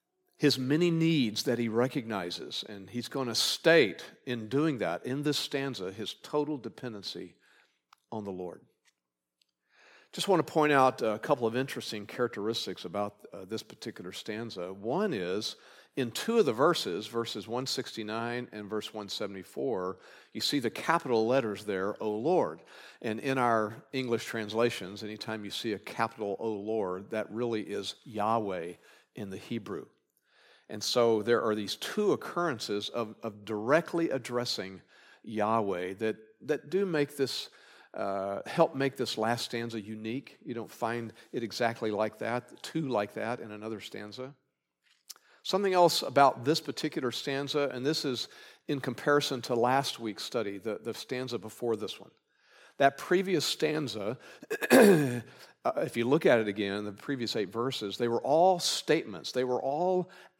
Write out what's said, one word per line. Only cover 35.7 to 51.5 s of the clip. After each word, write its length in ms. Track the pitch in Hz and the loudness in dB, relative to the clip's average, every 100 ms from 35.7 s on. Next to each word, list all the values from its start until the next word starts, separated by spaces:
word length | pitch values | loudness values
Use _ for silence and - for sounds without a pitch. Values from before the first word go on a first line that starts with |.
| 90 92 | 0 -2
that, 220 | 98 110 104 - _ | -2 -2 -2 -10 _
that 280 | 139 147 143 | -4 -4 0
do 160 | 185 196 | 0 2
make 300 | 156 143 - | 2 0 0
this, 320 | 127 - - - - - - | -2 -2 -10 -16 -20 -20 -14
uh, 480 | - 101 98 98 98 - | -6 -4 -2 -2 -4 -2
help 300 | 165 165 135 | 2 2 4
make 200 | 135 135 | -2 0
this 220 | 113 - | -4 0
last 280 | 110 117 - | 0 0 -2
stanza 340 | 120 117 113 | -6 -6 -6
unique. 560 | 101 107 110 131 - - | -8 -8 -6 -6 -10 -16
You 100 | - | -10
don't 160 | 113 92 | -10 -10
find 420 | - 113 120 113 - - | -4 -2 -2 -6 -12 -10
it 100 | 135 | -6
exactly 480 | 113 - 117 113 110 | -6 0 0 0 -2
like 280 | 104 110 - | 0 -2 -2
that, 440 | 110 120 - - | -4 -4 -6 -14
two 260 | - 165 139 | -6 -4 0
like 260 | 110 104 | 0 0
that 260 | 110 110 123 | -2 -4 -4
in 100 | 110 | -8
another 300 | 104 110 104 | -10 -8 -8
stanza. 540 | - 104 104 101 131 147 _ _ _ _ _ _ - - _ _ | -10 -12 -12 -12 -14 -14 _ _ _ _ _ _ -20 -20 _ _
Something 300 | - 190 196 | -2 0 4
else 300 | 185 170 - | 8 8 6
about 420 | - 131 139 127 | 2 6 6 6
this 160 | 127 160 | 0 0
particular 500 | - - 156 156 127 | -2 -6 -4 -2 -4
stanza, 600 | - 147 139 143 147 139 | -4 -4 -4 -2 0 0
and 140 | 127 135 | 0 0
this 180 | 160 | 0
is 240 | 147 117 - - - - - | 0 -2 -6 -12 -20 -14 -6
in 140 | 143 | -4
comparison 600 | 135 120 151 147 - 131 | -4 -2 4 4 4 -4
to 120 | - | -2
last 440 | 120 120 135 131 - | 2 4 4 2 -4
week's 240 | 113 - | -6 -6
study, 360 | - 123 101 101 | -4 -2 -2 -4
the, 200 | 110 101 | -6 -4
the 100 | 113 | -6
stanza 460 | 110 - 127 127 117 | -8 -6 -6 -4 -6
before 360 | 110 | -8